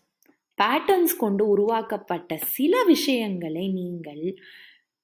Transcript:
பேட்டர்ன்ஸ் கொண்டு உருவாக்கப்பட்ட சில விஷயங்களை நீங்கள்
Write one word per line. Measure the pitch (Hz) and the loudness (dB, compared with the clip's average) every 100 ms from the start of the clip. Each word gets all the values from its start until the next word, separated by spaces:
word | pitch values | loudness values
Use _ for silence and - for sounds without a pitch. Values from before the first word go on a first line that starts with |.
| _ _ _ _ _ - | _ _ _ _ _ -2
பேட்டர்ன்ஸ் | 208 285 - 381 320 - | 0 0 2 2 2 0
கொண்டு | 214 196 214 | 0 2 2
உருவாக்கப்பட்ட | 202 208 226 220 202 - 175 - 156 | 4 2 0 -2 -8 -6 -8 -6 -8
சில | - - 294 494 | -6 0 2 4
விஷயங்களை | 403 294 - 247 214 180 165 156 190 | 4 4 4 0 -2 -4 -6 -4 -4
நீங்கள் | 185 180 175 156 147 175 190 - - - _ _ _ | -4 -6 -8 -12 -8 -8 -8 -18 -20 -20 _ _ _